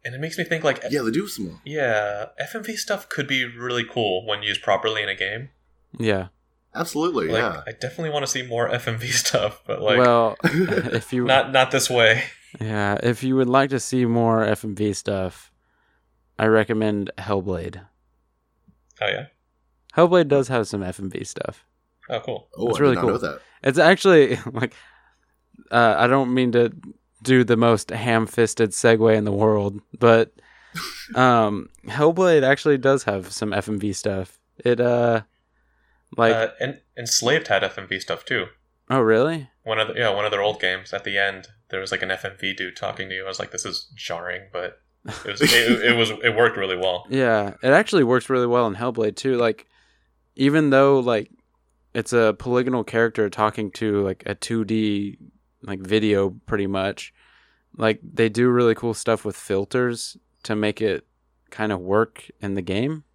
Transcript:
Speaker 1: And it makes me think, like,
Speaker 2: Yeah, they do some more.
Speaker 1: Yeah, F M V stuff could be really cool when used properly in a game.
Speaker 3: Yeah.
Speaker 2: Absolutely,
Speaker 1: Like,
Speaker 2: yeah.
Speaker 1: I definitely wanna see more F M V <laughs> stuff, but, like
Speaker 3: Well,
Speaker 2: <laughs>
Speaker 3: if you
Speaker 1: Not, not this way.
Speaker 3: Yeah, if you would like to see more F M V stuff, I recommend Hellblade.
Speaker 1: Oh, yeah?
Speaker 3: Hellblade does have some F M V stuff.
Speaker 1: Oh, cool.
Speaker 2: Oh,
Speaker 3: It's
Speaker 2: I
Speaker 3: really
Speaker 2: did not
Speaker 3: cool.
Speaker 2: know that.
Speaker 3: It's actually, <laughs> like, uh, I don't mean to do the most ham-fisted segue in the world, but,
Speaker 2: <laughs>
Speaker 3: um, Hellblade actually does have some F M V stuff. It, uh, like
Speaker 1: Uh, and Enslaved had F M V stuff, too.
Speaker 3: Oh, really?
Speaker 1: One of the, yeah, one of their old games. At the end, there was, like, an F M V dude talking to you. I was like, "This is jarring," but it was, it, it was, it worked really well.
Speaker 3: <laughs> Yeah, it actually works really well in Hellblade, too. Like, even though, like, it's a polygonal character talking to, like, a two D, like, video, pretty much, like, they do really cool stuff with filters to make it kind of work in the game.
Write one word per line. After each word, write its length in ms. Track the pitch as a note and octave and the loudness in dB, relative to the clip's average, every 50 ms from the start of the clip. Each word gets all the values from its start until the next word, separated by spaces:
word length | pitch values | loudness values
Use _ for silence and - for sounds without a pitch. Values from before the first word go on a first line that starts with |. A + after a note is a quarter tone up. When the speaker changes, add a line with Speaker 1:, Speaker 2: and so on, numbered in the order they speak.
| _ | _
Speaker 1:
And 100 | B2 B2 | -14 -12
it 60 | C3 | -10
makes 160 | D3+ E3 - | -10 -10 -8
me 60 | - E3+ | -8 -6
think, 200 | - E3+ D#3+ - | -4 -4 -2 0
like, 200 | D3 C3 - - - | -2 -2 -2 -6 -6
Speaker 2:
Yeah, 120 | C#3+ D3 | -4 -2
they 100 | A#2+ A2+ | -2 -2
do 160 | A#2 - - | -2 -2 -4
some 200 | G3+ - - G2+ | -4 -8 -10 -10
more. 140 | F2 E2 - _ | -10 -10 -16 _
Speaker 1:
Yeah, 600 | C#3 D3 D3+ C#3 A#2+ A2 G#2 G#2 G#2 G#2 G#2 G#2+ - _ - | -10 -4 -2 -2 0 0 0 -2 -2 -6 -8 -10 -14 _ -12
F 160 | C#3 - - | -12 -10 -10
M 80 | A3+ G#3+ | -10 -10
V 120 | - A3 | -8 -8
stuff 320 | - - - G#3 F#3+ - _ | -8 -4 -6 -6 -6 -6 _
could 180 | - - C3+ | -6 -6 -4
be 180 | B2+ C3+ C3 B2+ | -2 -2 -4 -4
really 380 | A#2+ A#2 A#2 A#2+ B2 A#2+ A#2+ A2+ | -4 -8 -10 -8 -4 -4 -4 -4
cool 420 | - - B2 A2 G2+ F#2 F#2 A2 | -4 -2 -2 -2 0 -2 -4 -4
when 180 | A2 G#2 G2+ G#2+ | -4 -6 -4 -4
used 180 | G#2 G2+ - | -4 -4 -2
properly 400 | - - G2 F#2+ - A2 A2 A2 G#2 | 0 0 0 2 2 -2 -2 -2 -4
in 60 | G2 | -4
a 60 | G2 | -4
game. 340 | F#2+ F#2+ G2 G#2 A2+ C3+ C#3 _ _ _ _ _ _ _ _ - | -4 -4 -4 -4 -8 -10 -14 _ _ _ _ _ _ _ _ -8
Speaker 3:
Yeah. 300 | - A2+ A2 G2+ F#2+ F#2 F#2+ _ _ _ _ _ _ _ _ _ | -2 0 0 0 0 -2 -8 _ _ _ _ _ _ _ _ _
Speaker 2:
Absolutely, 540 | - D3+ - - D3 D#3+ F3+ E3 A#2+ F2 | -8 -6 -4 -2 -2 -2 0 0 -2 -2
Speaker 1:
Like, 140 | D#2+ - A2+ | 0 0 0
Speaker 2:
yeah. 220 | A#2+ G#2 E2 D2+ - | 0 -2 -4 -8 -12
Speaker 1:
I 40 | - | -14
definitely 400 | A2+ _ - C3 - - E3 D#3 | -12 _ -10 -10 -8 -8 -8 -4
wanna 160 | D3 D3 C#3 | -4 -4 -4
see 160 | C3 - C3 B2+ | -4 -6 -6 -6
more 260 | B2 A#2 A#2 A#2+ - | -6 -4 -2 -2 -2
F 180 | - A#2+ - | -2 -4 -4
M 100 | A#2 A2+ | -4 -6
V 100 | A2+ A#2 | -4 -4
<laughs> 40 | A#2+ | -2
stuff, 500 | - - - - - A#2+ G#2 G#2+ - - _ | -2 -2 -2 0 0 0 -2 -2 -4 -8 _
but, 140 | - G2+ G2 | -8 -6 -2
like 160 | - G#2+ G#2 | 0 2 4
Speaker 3:
Well, 400 | A2+ B2+ B2 A#2+ A#2 A#2 A2 - - | 6 6 6 6 4 2 0 -2 -2
Speaker 2:
<laughs> 40 | - | -2
Speaker 3:
if 680 | D3+ C3+ E3 F#3 - G3 F#3+ - A#2+ - A2+ - - | 0 0 0 0 0 -2 -4 -2 -2 -4 -6 -4 -4
you 140 | - B2+ B2 | -4 -2 2
Speaker 1:
Not, 260 | A#2+ C3 C3+ B2 B2+ | 4 4 2 2 2
not 200 | C3+ C3 C3 - | 2 2 2 2
this 180 | - C3+ - - | 2 -2 -2 0
way. 340 | B2+ A#2+ A#2 A2 A2 A#2 - - - _ _ _ - - | 2 4 6 6 4 2 0 -8 -12 _ _ _ -12 -10
Speaker 3:
Yeah, 360 | G#2+ A2 A2 G#2 G2+ G2+ G2+ - - | -6 -4 -2 -2 0 0 -2 0 0
if 200 | A#2+ A#2 - B2+ | -2 -2 0 -2
you 120 | C3 C3 | 0 2
would 140 | C3 B2+ B2 | 2 2 4
like 220 | B2+ C3+ C3+ C3+ | 4 2 2 2
to 80 | C3+ B2 | -2 -6
see 240 | - - - B2+ B2 | -4 -2 0 0 2
more 380 | A#2 A#2 A#2 A#2 A2+ A2+ A2+ A2 | 2 2 2 2 2 2 2 2
F 180 | G#2 G#2+ - - | 0 0 -2 -4
M 120 | A2 G2 | -10 -4
V 180 | F#2+ G#2 G#2 G2 | -2 -2 -2 -2
stuff, 580 | - - A2 G2+ F#2+ F#2 F2+ - - - _ _ _ _ _ _ _ _ _ _ _ _ _ _ _ _ _ _ - | -4 -6 -4 -4 -4 -4 -6 -8 -12 -20 _ _ _ _ _ _ _ _ _ _ _ _ _ _ _ _ _ _ 0
I 60 | A2 | 2
recommend 680 | A2 A2 A2 G#2+ G#2 A#2 A2 A2 G#2+ G#2 G2+ G2+ - - | 4 4 4 2 2 -2 -2 0 -2 -2 -2 -4 -6 -10
Hellblade. 640 | - - A2 G2+ G2 F#2 G2 F#2 E2+ E2+ F2+ F2+ F2+ F#2+ _ _ _ _ _ _ _ _ _ _ _ _ _ _ _ _ _ _ _ _ _ _ _ | -12 -6 -4 -4 -4 -2 -4 -6 -6 -8 -10 -12 -14 -20 _ _ _ _ _ _ _ _ _ _ _ _ _ _ _ _ _ _ _ _ _ _ _
Speaker 1:
Oh, 60 | A2 | -4
yeah? 180 | G2+ G2 G2 D3+ - _ _ _ _ _ _ _ _ _ _ _ - - | -4 -4 -6 -8 -14 _ _ _ _ _ _ _ _ _ _ _ -4 2
Speaker 3:
Hellblade 300 | D#3 E3+ E3+ F3+ F3+ E3 C#3+ | 2 4 6 6 4 4 4
does 180 | C#3+ C#3 C3 | 2 2 2
have 200 | A#2 C3 A#2+ G#2+ | 0 -2 -2 -2
some 160 | - - G2+ F#2+ | -2 -4 -6 -6
F 160 | F2+ F#2 - | -6 -8 -8
M 100 | G2 F#2 | -10 -10
V 140 | - - - | -8 -10 -10
stuff. 400 | - - - - - - _ _ _ _ _ _ _ _ _ _ - | -10 -10 -10 -10 -10 -10 _ _ _ _ _ _ _ _ _ _ -8
Speaker 1:
Oh, 100 | A#2+ A#2 | -8 -8
cool. 260 | - - A2+ - _ _ - | -6 -8 -10 -10 _ _ -8
Speaker 2:
Oh, 140 | - G#2 A#2+ | -4 -2 -2
Speaker 3:
It's 80 | G#2+ | 0
Speaker 2:
I 40 | - | 2
Speaker 3:
really 140 | D3 C#3 B2 | 4 4 4
Speaker 2:
did 60 | F2 | 2
not 0 | |
Speaker 3:
cool. 100 | B2+ A2+ A2 | 2 0 0
Speaker 2:
know 40 | |
that. 240 | G#2 F#2+ D#2 C#2 C#2 _ _ _ _ - | -2 -4 -6 -8 -10 _ _ _ _ -2
Speaker 3:
It's 160 | C3+ C3 E3 | 0 2 6
actually, 560 | D#3 E3 F#3+ - - G3 F3+ D#3 C#3 B2 B2 | 6 6 6 6 6 6 8 8 6 6 2
<laughs> 160 | - - B2 | -4 -6 -10
like, 220 | B2 A#2 B2 A#2+ - - - - _ _ _ _ _ _ _ _ _ _ _ _ _ - - _ | -6 -4 -6 -6 -6 -16 -20 -20 _ _ _ _ _ _ _ _ _ _ _ _ _ -20 -12 _
uh, 240 | - A#2+ A#2 A2+ G2+ | 2 4 4 4 4
I 100 | D2+ A#2 | 4 4
don't 260 | A#2+ C3 C#3 C3+ B2 B2+ | 4 4 2 2 2 0
mean 200 | C3 B2+ B2 A#2 | 0 0 2 2
to 180 | A#2+ A#2+ A2+ - - - - - _ _ _ _ _ G#2+ | 2 2 2 -2 -8 -20 -20 -20 _ _ _ _ _ 2
do 200 | B2 C3 B2+ B2 | 4 4 4 6
the 140 | G#2 A#2+ | 4 4
most 320 | A2+ A#2 A#2 A2+ G2+ - - | 4 6 4 4 2 0 -6
ham-fisted 800 | F2+ A2+ G#2+ B2 A#2 A2+ A2 G#2 - - A#2 G#2+ - - A2+ G#2 | -8 -4 -2 0 2 2 0 0 2 0 0 0 2 0 0 0
segue 460 | - - - A#2 A2+ G#2+ A2+ A2+ A2 | 0 2 4 4 6 6 6 4 4
in 80 | A2 G#2+ | 4 2
the 60 | G#2 | -2
world, 480 | G2 G2+ A2 A2 G#2+ G#2 G2+ G2+ G2 G#2 _ _ - | 0 2 2 2 2 2 0 -2 -6 -8 _ _ -4
but, 340 | - A#2+ A#2 A#2 A2+ A2+ - _ _ _ _ _ _ _ _ - | 4 6 6 8 6 4 0 _ _ _ _ _ _ _ _ -16
Speaker 2:
<laughs> 400 | - - - - - - - - | -14 -14 -14 -14 -16 -16 -6 0
Speaker 3:
um, 540 | B2 B2+ B2+ A#2+ A#2 A2 G#2 G#2+ G2 - - _ - _ | 2 4 4 4 4 2 2 -2 -4 -8 -12 _ -18 _
Hellblade 560 | G2 G#2+ C#3 D3+ E3 E3 F3+ F#3+ F3+ E3 D3+ C3 | -10 -2 2 2 2 4 4 2 4 4 4 4
actually 340 | C3 C#3+ - - D#3 C#3+ | 4 2 2 2 0 0
does 260 | C3 B2 C3+ C3+ C3 - | 2 2 2 2 2 0
have 280 | A2+ G2+ G2 F2+ - - | -4 -4 -4 -8 -10 -8
some 180 | - A2 G#2+ | -8 -6 -4
F 160 | G2 G2+ G2 | -4 -4 -4
M 120 | A2 G#2+ G2 | -4 -6 -4
V 140 | G2+ G#2 F#2+ | -4 -6 -6
stuff. 460 | - - G#2+ G2 F#2+ F#2 - _ _ _ _ _ - - | -4 -4 -4 -4 -4 -8 -10 _ _ _ _ _ -4 0
It, 160 | B2 A#2+ A#2 | 0 2 2
uh, 420 | B2 A#2+ A#2+ A#2+ A#2+ A#2 A#2 A2 G#2+ _ _ _ _ _ _ _ _ _ _ _ _ _ _ _ _ _ - | 2 0 2 2 2 2 0 0 -4 _ _ _ _ _ _ _ _ _ _ _ _ _ _ _ _ _ 0
like 180 | - A#2 A2+ A2+ | 2 4 4 4
Speaker 1:
Uh, 140 | A2+ A2+ A2 - - | 2 0 -4 -4 -6
and 180 | A#2+ C3+ C#3+ - _ _ _ | -8 -8 -8 -12 _ _ _
Enslaved 500 | - A#2+ A2+ - - A#2 B2 D3 D#3+ D#3 - | -12 -6 -2 -2 0 0 2 0 0 0 0
had 140 | G#2+ F#2+ G2+ | 0 0 0
F 140 | F#2+ - | -2 -6
M 100 | - F#2+ | -10 -10
V 120 | - F#2+ F#2+ | -8 -8 -8
stuff, 240 | - - F#2 - - | -6 -8 -8 -8 -6
too. 220 | - B2+ A2 F2+ - _ _ _ _ _ _ _ _ | -6 -6 -6 -6 -8 _ _ _ _ _ _ _ _
Speaker 3:
Oh, 120 | B2+ C3+ | 0 2
really? 480 | A#2 A2 A2 A2 C3 D#3 E3 D#3+ C3+ - _ _ _ | 4 4 4 4 4 0 -2 -6 -10 -14 _ _ _
Speaker 1:
One 160 | A2 A2 A2 | -6 -2 -2
of 100 | G#2+ - | -2 -2
the, 60 | - | -2
yeah, 140 | A2+ A#2+ G#2+ | -2 0 0
one 120 | G2 G2+ G#2 | 0 0 -2
of 80 | G#2+ | -2
their 100 | G#2 G2 | 0 0
old 200 | G2+ G#2+ G#2 - | 0 0 -2 0
games. 320 | - F#2 F#2 F#2+ F#2+ - - | -2 -2 -2 -4 -8 -10 -10
At 100 | G2 - | -8 -6
the 140 | G2+ G2 | -4 -2
end, 320 | G2 G2 G2 F#2+ F#2+ F#2 - - _ _ _ | 0 -2 -2 -4 -8 -18 -20 -20 _ _ _
there 120 | - F#2+ | -10 -8
was, 100 | G2 F#2+ | -6 -6
like, 100 | G2 F#2 F#2+ | -6 -6 -4
an 80 | F#2 | -6
F 120 | F#2+ - - | -6 -8 -8
M 140 | G2 F#2+ - | -12 -12 -8
V 140 | - G2 G2 | -8 -8 -6
dude 240 | - F#2 F#2 - | -6 -10 -10 -10
talking 320 | - G2+ G2 - - F#2+ F#2+ | -10 -10 -10 -8 -8 -10 -10
to 60 | F#2+ | -10
you. 100 | F#2+ F#2+ | -10 -10
I 20 | |
was 120 | F#2+ F#2 - | -10 -10 -10
like, 120 | - - | -10 -10
"This 140 | - - - | -10 -10 -10
is 260 | G#2 F2+ - - _ - | -8 -10 -10 -12 _ -20
jarring," 480 | A2 - - E2+ E2+ F2 F2+ F2+ F#2 F#2+ - - | -16 -10 -10 -10 -8 -8 -10 -10 -10 -12 -12 -10
but 260 | F2+ F2+ F2+ - _ _ _ _ _ _ A2+ A2 - - | -10 -10 -10 -12 _ _ _ _ _ _ -16 -16 -12 -10
it 20 | |
was, 140 | G2+ G2+ G#2+ | -10 -2 0
it, 100 | - - - A#2+ A#2 A2 A#2+ A2+ G#2 | 2 4 4 4 4 4 2 2 2
it 140 | A#2+ A#2+ | 2 2
was, 140 | A#2 A2+ G#2+ | 2 0 -2
it 240 | G#2+ G#2 B2 A#2 G#2+ | -2 -2 -2 0 2
worked 180 | A2 A#2+ A2+ - | 4 2 2 2
really 220 | G2+ G2 F#2+ F#2 | -2 -4 -4 -4
well. 280 | F2+ F#2 F#2 F2+ F2+ - | -2 -2 -2 -2 -4 -6
Speaker 3:
<laughs> 20 | F2+ | -4
Yeah, 460 | A#2+ C3+ C3 A#2+ A2+ G#2+ G#2 G2+ - - | -2 0 2 2 2 0 0 -4 -8 -4
it 100 | - B2+ | 0 2
actually 340 | C#3 F3 A3 - G#3 F3+ C3+ | 4 4 2 2 2 2 4
works 240 | A#2 B2 B2+ - - | 4 2 0 0 0
really 180 | C3+ B2+ B2 | -2 0 0
well 200 | A#2+ A#2+ B2 A#2+ | 2 2 2 0
in 80 | A2 F#2+ | 0 -2
Hellblade, 420 | F2+ A#2+ B2+ A#2 A#2+ A2 G#2+ G2+ | -4 -6 -6 -4 -2 -4 -4 -4
too. 180 | - - C3+ B2+ | -4 -4 -2 0
Like, 320 | A#2+ A#2+ A2+ G#2+ - - _ _ _ _ _ _ _ _ _ _ _ _ _ _ | 2 0 0 -2 -4 -12 _ _ _ _ _ _ _ _ _ _ _ _ _ _
even 340 | - C3+ C#3 D3 D#3+ D3+ C#3+ | 2 2 4 4 4 4 6
though, 300 | C3+ C3+ C#3 C#3 C#3 C3+ | 6 6 6 6 4 4
like, 300 | B2 B2 A#2 G#2 G#2 _ _ _ _ _ _ _ _ _ _ _ _ _ _ | 2 2 0 0 -2 _ _ _ _ _ _ _ _ _ _ _ _ _ _
it's 200 | A#2 A2 - B2 | -6 -4 0 2
a 220 | A#2+ A2+ G#2+ G#2 - | 4 4 4 2 0
polygonal 460 | - B2+ B2 B2 B2 B2+ B2+ A#2+ G#2+ | -4 0 0 0 0 0 -2 -4 -4
character 440 | - - A2+ A#2 A2+ A2+ - G#2+ G2+ | -2 0 0 0 0 0 -2 -2 -2
talking 420 | - - G#2+ G#2+ - - G#2+ F#2+ | 0 0 0 0 0 -4 -8 -8
to, 300 | _ - A2+ G#2+ G#2 G2+ G2 | _ -4 -2 0 0 0 0
like, 200 | F#2+ F#2 _ - | -2 -4 _ -8
a 80 | - G#2 | -10 -10
two 280 | _ - - A#2 A2+ A2 | _ -6 -4 -4 -4 -2
D, 540 | G2 A2 A2 G#2+ G#2+ G2+ G2+ G2+ G2+ - _ - - _ _ _ _ _ _ | -2 -2 0 0 0 -2 -4 -4 -8 -10 _ -20 -20 _ _ _ _ _ _
like, 180 | - C3+ G2 F#2+ | -12 -10 -10 -10
video, 480 | F#2+ F#2 G#2+ G#2+ G#2+ G#2+ G#2 G2 G2 G2 F2+ - _ | -2 0 0 2 4 2 2 2 0 -2 -4 -8 _
pretty 220 | - A2+ G2+ G2+ | -4 -4 -2 -2
much, 460 | F#2+ G2 F#2+ F#2+ G2+ - - - - _ _ _ _ _ _ _ _ _ _ _ _ - | -2 -2 -2 -4 -4 -6 -8 -16 -20 _ _ _ _ _ _ _ _ _ _ _ _ -8
like, 240 | - A2 A2 G#2+ - | 0 0 0 0 0
they 280 | - - - - A2+ A2 | -6 -10 0 0 0 0
do 200 | G#2 A#2 B2 B2+ | 2 2 2 2
really 260 | A#2+ B2 A#2+ A#2 A2 | 4 4 2 2 2
cool 180 | - - A#2 G#2+ | 0 -2 -6 -6
stuff 320 | - - - A2+ G#2 - | -4 -2 -2 -2 -2 -2
with 100 | G#2+ F#2+ | -10 -10
filters 800 | - - - G2+ G2 G2+ _ - B2+ B2 B2 A#2+ A2+ - - - - _ _ _ _ - | -10 -6 -4 -4 -4 -2 _ -2 -2 -2 -2 -4 -8 -12 -14 -14 -20 _ _ _ _ -8
to 120 | - A2 | -6 -4
make 260 | G#2+ G#2+ G#2 G#2 - | -2 -2 -2 -2 -2
it 240 | A2 G#2+ F#2 F2 _ _ _ _ _ _ _ _ _ _ | -2 -2 -2 -4 _ _ _ _ _ _ _ _ _ _
kind 240 | - - G#2+ G#2+ G2+ | -8 -6 -4 -4 -4
of 80 | F2+ | -4
work 480 | F2+ F#2 G2 G#2+ A2+ - _ - - - - _ | -2 0 2 2 2 0 _ -20 -20 -20 -16 _
in 140 | - G2+ G2 | -8 -6 -6
the 80 | G2 | -6
game. 420 | F2 F2+ F#2 G#2 A#2+ C#3+ D#3+ D3+ D3 _ _ | -4 -4 -4 -2 -2 -4 -6 -10 -14 _ _